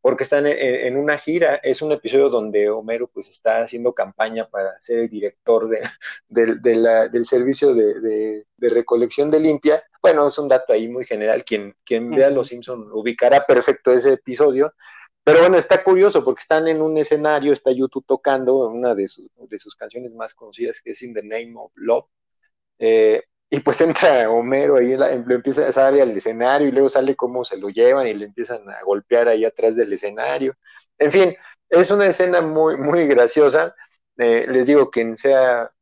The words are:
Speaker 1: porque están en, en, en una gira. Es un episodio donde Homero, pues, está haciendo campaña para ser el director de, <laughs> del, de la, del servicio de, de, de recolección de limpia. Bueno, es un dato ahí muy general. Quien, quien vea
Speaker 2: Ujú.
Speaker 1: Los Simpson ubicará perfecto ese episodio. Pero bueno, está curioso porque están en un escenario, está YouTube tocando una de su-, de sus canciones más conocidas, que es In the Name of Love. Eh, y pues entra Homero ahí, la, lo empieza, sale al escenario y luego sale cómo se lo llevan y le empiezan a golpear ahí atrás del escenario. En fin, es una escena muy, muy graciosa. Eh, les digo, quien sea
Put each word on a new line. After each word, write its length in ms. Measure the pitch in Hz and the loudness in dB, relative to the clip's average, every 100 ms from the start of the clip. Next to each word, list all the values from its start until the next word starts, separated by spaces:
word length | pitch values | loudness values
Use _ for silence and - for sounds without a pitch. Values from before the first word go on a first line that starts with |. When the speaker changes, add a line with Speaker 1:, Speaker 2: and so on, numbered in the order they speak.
Speaker 1:
porque 220 | 127 139 | 0 -2
están 240 | 135 143 147 | -2 0 0
en, 100 | 147 | -2
en, 180 | 135 127 123 | -2 -2 -4
en 100 | 135 | -4
una 220 | 147 147 | -4 -4
gira. 380 | - 170 160 143 | -4 0 0 0
Es 260 | 135 127 | -2 -4
un 80 | 151 | -2
episodio 380 | 147 117 135 139 | -4 0 2 2
donde 420 | 120 107 104 104 | 0 -2 -2 0
Homero, 380 | 110 110 117 123 | -2 -6 -8 -8
pues, 200 | - - | -12 -16
está 340 | - 113 113 | -6 -2 -2
haciendo 300 | 117 120 120 | -4 -4 -6
campaña 560 | - 98 98 110 113 113 | -4 -8 _ -6 -6 -8
para 320 | 101 95 92 | -6 -8 -8
ser 200 | - 117 | -6 -4
el 80 | 117 | -4
director 600 | 107 101 _ - 113 113 | -6 -10 _ 0 0 0
de, 120 | 110 | -6
<laughs> 480 | - - - - _ | -8 -14 -18 -20 _
del, 340 | 113 113 113 | 0 0 0
de 140 | 120 113 | 0 2
la, 320 | 117 113 110 | 2 2 0
del 160 | 120 | -2
servicio 500 | 117 127 127 135 143 | -2 0 0 0 2
de, 260 | 120 104 104 | 2 0 -2
de, 460 | 110 107 107 107 - _ | -4 -4 -6 -8 -16 _
de 140 | 120 | -2
recolección 600 | 113 117 120 120 - 147 | 0 0 -2 0 -2 0
de 100 | 156 | 2
limpia. 420 | 156 147 151 156 _ _ | 2 0 0 0 _ _
Bueno, 260 | 190 156 147 | 2 2 0
es 120 | 147 | -2
un 100 | 143 | 0
dato 240 | 127 - | 0 2
ahí 160 | 110 113 | -2 -2
muy 160 | 123 | -10
general. 400 | 120 107 107 123 | -8 -4 -2 -2
Quien, 300 | - 107 101 _ | -2 -8 -8 _
quien 260 | _ 117 120 | _ -4 -2
vea 180 | 127 135 | 2 2
Speaker 2:
Ujú. 80 | 139 | 2
Speaker 1:
Los 120 | 117 | -4
Simpson 440 | 120 117 123 107 | -12 -14 -16 -10
ubicará 520 | 107 110 117 123 139 | -6 -6 0 4 4
perfecto 480 | - 127 120 135 - | 4 2 4 0 2
ese 200 | 127 131 | 4 4
episodio. 600 | 131 - 123 147 131 151 _ - - - _ - | 0 -2 0 0 2 -2 _ -20 -20 -20 _ 4
Pero 140 | - | 6
bueno, 160 | 175 185 | 6 4
está 260 | 160 185 | 4 2
curioso 400 | 190 185 202 175 | 4 4 4 2
porque 200 | 131 - | 0 -4
están 260 | - 156 160 | -2 0 0
en 140 | 160 | -2
un 160 | 156 156 | -2 -2
escenario, 560 | 147 151 151 151 139 | -2 -2 0 0 0
está 180 | 135 - | 0 0
YouTube 320 | 127 131 135 _ | -2 -4 -6 _
tocando 640 | 135 143 135 127 135 120 | -2 0 -2 0 0 -2
una 260 | 117 123 | -4 -4
de 140 | 104 98 | -2 -6
su-, 220 | - - _ 117 | -10 -20 _ -18
de 100 | 107 | -18
sus 160 | 107 | -18
canciones 380 | - 107 117 123 | -18 -16 -16 -16
más 220 | 113 113 | -14 -16
conocidas, 480 | _ 113 101 117 117 | _ -20 -10 -10 -10
que 80 | 120 | -14
es 100 | 110 | -16
In 140 | 123 | -12
the 80 | 110 | -12
Name 320 | 104 110 117 117 | -10 -12 -12 -20
of 160 | 110 _ | -20 _
Love. 280 | 113 117 - _ _ _ _ _ _ _ | -4 -4 -4 _ _ _ _ _ _ _
Eh, 440 | 113 113 110 110 - _ _ | 0 4 4 2 -4 _ _
y 120 | 143 | -4
pues 200 | 143 - | -2 0
entra 480 | 165 151 180 135 113 | 0 2 2 4 2
Homero 460 | 117 120 135 143 139 | 0 0 0 2 2
ahí, 200 | 123 131 | 2 0
la, 160 | 135 | -2
lo 200 | 131 120 | -2 -2
empieza, 380 | 123 135 131 135 | -2 -2 -2 -2
sale 300 | 127 135 139 | 2 2 4
al 80 | 127 | 2
escenario 580 | 101 110 113 120 143 147 | -2 -6 -2 0 0 0
y 40 | |
luego 180 | 131 135 | 2 2
sale 260 | 135 135 135 | 2 -2 -4
cómo 260 | 123 127 | -4 -6
se 140 | 120 95 | -8 -10
lo 140 | 101 | -10
llevan 360 | 101 120 135 127 | 2 2 4 -2
y 60 | |
le 140 | 101 104 | -6 -10
empiezan 420 | 104 113 117 101 | -12 -10 -12 -14
a 140 | 104 | -12
golpear 460 | 98 101 _ 120 117 | -4 -4 _ 0 2
ahí 180 | 113 110 | 2 0
atrás 300 | - 113 113 | 0 -2 0
del 180 | 107 | -4
escenario. 640 | 98 104 104 127 143 135 - _ - _ _ | -4 -8 -8 -8 -6 -6 -8 _ -20 _ _
En 120 | 147 | 0
fin, 240 | 190 185 180 - _ _ | 2 2 0 -20 _ _
es 200 | 170 180 | 2 2
una 160 | 202 202 | 2 2
escena 360 | 165 180 175 | 2 0 0
muy, 340 | 160 156 160 - | 0 0 0 0
muy 300 | 147 175 151 | -2 0 2
graciosa. 680 | 123 120 - 147 143 170 _ - _ _ - | 4 4 4 4 2 -2 _ -20 _ _ -4
Eh, 260 | 120 117 123 | 0 0 0
les 180 | 127 127 | 0 4
digo, 240 | 147 131 | 4 4
quien 260 | - 113 113 | 0 -4 -4
sea 560 | 139 135 131 120 113 _ | 2 4 4 0 -4 _